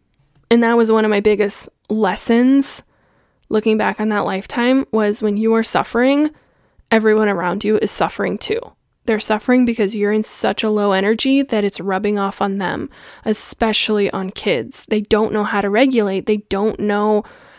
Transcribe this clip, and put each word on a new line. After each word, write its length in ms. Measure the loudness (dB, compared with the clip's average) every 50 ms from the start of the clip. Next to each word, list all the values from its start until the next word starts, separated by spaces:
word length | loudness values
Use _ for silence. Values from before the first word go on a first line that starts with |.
| _ _ _ _ _ _ _ _ _ 2
And 140 | 2 2 4
that 140 | 4 2
was 140 | 2 2 4
one 140 | 2 2 2
of 60 | 2
my 80 | 0 2
biggest 500 | 2 2 2 2 0 -2 -2 -4 -6 -8 _ _ _ -4
lessons, 920 | -2 0 0 0 0 0 0 2 2 4 4 4 4 4 4 2 0 -2 -6 _ _ _ _ _ _ _ _ _ _ _ _ -4
looking 280 | -2 0 0 2 0
back 220 | 0 0 -2 -2 -2
on 100 | -2 -2
that 160 | -2 -2 -2
lifetime, 600 | -2 -4 -6 -8 -6 -4 -2 0 2 2 2 0 0
was 300 | -2 0 0 0 -2 -2
when 160 | -2 -2 0
you 160 | 0 0 2 2
are 80 | 2
suffering, 720 | 0 0 0 -2 -2 -2 0 0 2 2 2 2 0 -2 -4 _ _ _ _ _ _ _ _ _ _ 0
everyone 400 | 2 2 4 4 2 2 2 0
around 340 | 0 -2 -2 -2 -4 -2 -2
you 140 | 0 0
is 140 | 0 0 0
suffering 480 | 0 0 0 -2 -2 -4 -4 -4 -4 -6
too. 200 | -4 -4 -4 -6 -6 -10 _ _ _ _ _ _ -6
They're 140 | -4 -4 -2
suffering 440 | -2 -2 -4 -2 0 2 2 4 4
because 320 | 2 0 0 -2 -2 0
you're 160 | -2 0 0
in 120 | 0 0 0
such 400 | -2 -2 -2 -2 -2 -2 -2 -2
a 80 | 0
low 220 | 0 0 2 2 2
energy 500 | 2 2 0 0 0 0 2 2 2 2
that 200 | 0 -2 -2 -2
it's 160 | -2 -4 -4
rubbing 380 | -4 -4 -4 -2 -2 -2 -2
off 240 | -2 -2 -4 -4 -4
on 160 | -4 -2 -2
them, 320 | -4 -4 -4 -6 -6 -8 -10 -14 -18 -20 -20 -18 -8 -4
especially 840 | -2 0 0 -2 -4 -2 -2 -2 0 0 0 0 0 0 0 0 0
on 220 | -2 -4 -6 -8
kids. 560 | -8 -6 -2 -2 -2 -2 -4 -4 -6 -6 -4
They 140 | -2 -2 -2
don't 320 | 0 2 2 2 2 0 -2
know 100 | -2 -4
how 180 | -2 -2 -2
to 80 | -2 0
regulate. 560 | 2 2 2 4 2 2 0 0 -2 -4 -2
They 120 | -2 -2
don't 420 | -2 -2 -4 -4 -2 -2 -2 -2 -2
know 460 | -2 -2 0 0 2 2 2 0 0 -4 -16 -20 -20 -20 -20